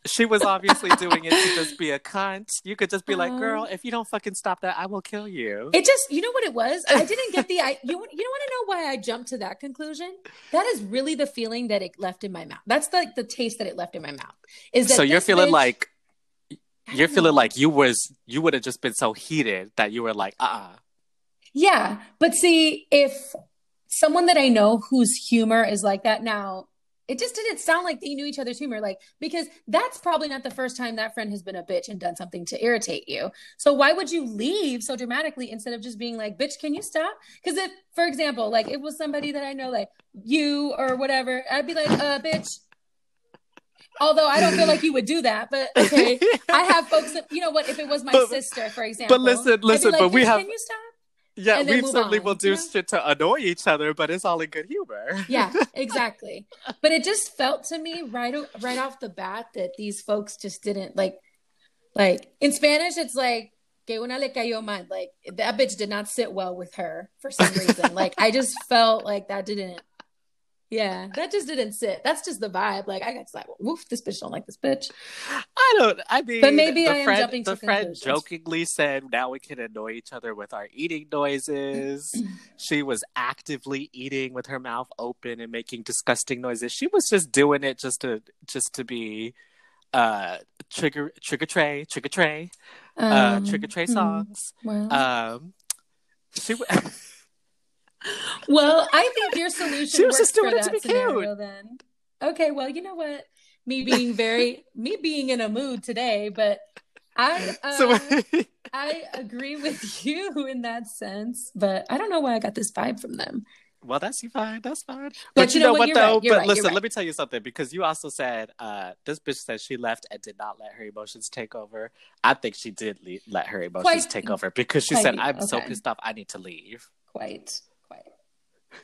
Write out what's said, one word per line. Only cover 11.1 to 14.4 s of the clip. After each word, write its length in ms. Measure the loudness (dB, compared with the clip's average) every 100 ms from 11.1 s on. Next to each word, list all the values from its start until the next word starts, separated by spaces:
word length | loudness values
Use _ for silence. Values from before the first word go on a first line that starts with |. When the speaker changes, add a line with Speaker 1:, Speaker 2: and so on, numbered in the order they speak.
Speaker 2:
the 140 | -2 -4
feeling 400 | -4 -6 -6 -2
that 140 | -2
it 180 | -4 -8
left 240 | -8 -8
in 80 | -10
my 120 | -12
mouth. 140 | -14 -10 0
That's, 260 | 0 2
like, 220 | 0 0
the 80 | -4
taste 360 | -8 -6 -6 -4
that 100 | -8
it 80 | -8
left 180 | -10
in 80 | -10
my 80 | -12
mouth. 240 | -12 -16 _